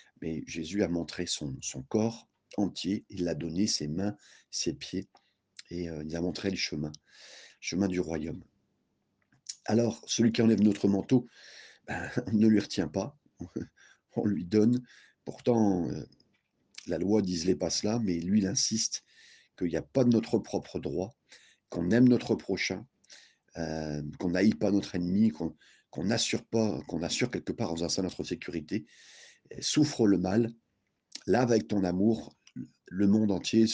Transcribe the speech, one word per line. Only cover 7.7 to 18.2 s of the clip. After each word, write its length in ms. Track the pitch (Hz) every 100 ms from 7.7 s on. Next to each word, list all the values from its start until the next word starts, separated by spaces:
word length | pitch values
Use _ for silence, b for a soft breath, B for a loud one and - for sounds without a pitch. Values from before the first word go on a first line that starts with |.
| 87 98
du 100 | 90
royaume. 460 | 85 82 80 73 - _ _ _ _ _ _ _ _ _ - -
Alors, 400 | - 110 117 113 -
celui 240 | - 117
qui 100 | 113
enlève 200 | 113 104
notre 260 | 107 101 101
manteau, 400 | 98 - 127 123 B B B B B -
ben, 200 | - - -
<laughs> 100 | -
on 40 |
ne 120 | 107 110
lui 140 | 107
retient 260 | 98 - 82
pas, 320 | 95 117 - _ -
<laughs> 760 | 90 - - _ - _ _
on 100 | -
lui 200 | 107 95
donne. 400 | 90 107 107 123 127 B B B
Pourtant, 640 | - - - 117 107 92 82
euh, 160 | 80 - _ _ _ _ _ _ - -
la 120 | 82
loi 220 | 90 107
disait 360 | 95 87 87 -
pas 140 | 87
cela, 280 | - 104 117
mais 220 | 104 85